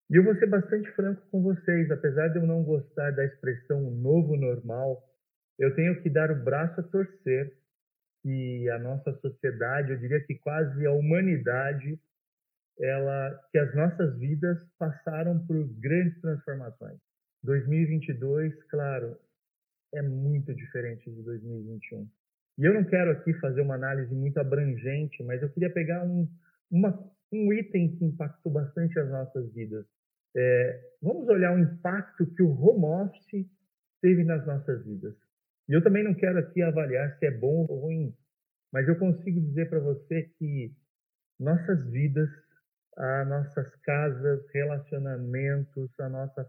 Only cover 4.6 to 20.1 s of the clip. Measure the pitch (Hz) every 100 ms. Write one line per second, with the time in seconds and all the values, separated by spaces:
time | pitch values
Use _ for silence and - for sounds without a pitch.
4.6 | 117 120 135 127 _ _ _ _ _ -
5.6 | 135 156 165 175 170 147 156 143 123 139
6.6 | 165 165 165 190 190 - 131 131 139 -
7.6 | _ _ _ _ _ _ 139 135 127 123
8.6 | 120 117 120 139 143 135 139 123 135 113
9.6 | 117 139 139 131 123 147 - 143 - 151
10.6 | 151 135 147 143 147 170 190 151 117 123
11.6 | 139 143 139 160 _ _ _ _ _ _
12.6 | _ - 131 135 139 139 135 - _ 156
13.6 | 139 143 170 170 160 120 131 151 175 170
14.6 | - - 160 147 - 156 170 165 170 160
15.6 | 143 110 131 170 175 - 165 143 147 139
16.6 | 120 - 107 - _ _ _ _ 117 139
17.6 | 123 160 156 160 143 123 135 147 156 151
18.6 | - 147 143 131 117 - _ _ _ _
19.6 | _ _ - 147 143